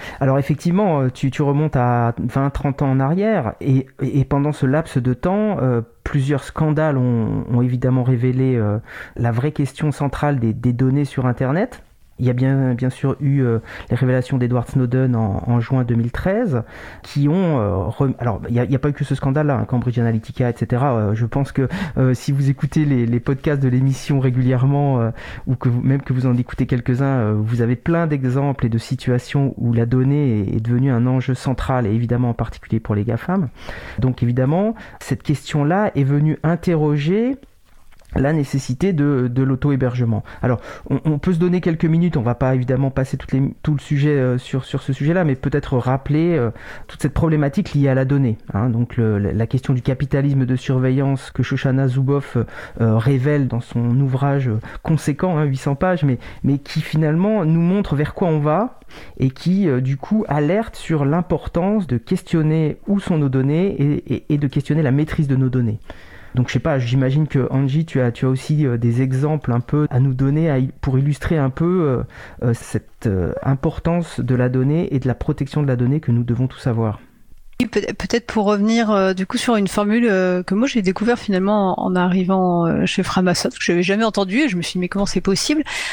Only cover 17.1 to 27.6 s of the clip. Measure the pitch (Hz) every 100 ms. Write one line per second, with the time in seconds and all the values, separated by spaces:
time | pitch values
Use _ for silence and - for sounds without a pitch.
17.1 | 143 147 180 180 139 101 92 107 - 139
18.1 | - 120 95 - 120 127 131 147 139 143
19.1 | 139 139 139 151 123 110 123 123 120 117
20.1 | 113 - - 123 117 113 120 139 117 104
21.1 | 113 117 143 139 - 131 190 170 - 131
22.1 | 123 - 139 135 135 143 160 147 127 117
23.1 | 120 - 135 160 143 131 123 135 131 -
24.1 | 139 131 123 127 127 135 143 143 127 113
25.1 | - - - - 123 127 120 131 139 -
26.1 | 127 127 123 123 - 127 123 120 123 139
27.1 | 131 107 107 107 120